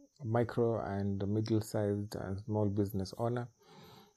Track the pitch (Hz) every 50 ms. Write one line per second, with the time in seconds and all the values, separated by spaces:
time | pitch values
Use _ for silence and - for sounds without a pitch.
0 | 285 _ _ - 143 110 113 120 120 - - 123 117 117 113 101 - - 98 101
1 | 101 101 98 98 101 98 104 110 113 113 113 107 104 - - 110 104 101 104 104
2 | 104 104 - - - 92 98 101 104 110 107 107 107 101 98 107 101 98 - 95
3 | 95 - - - 117 117 120 123 120 - _ _ - - - - - - - -
4 | - - _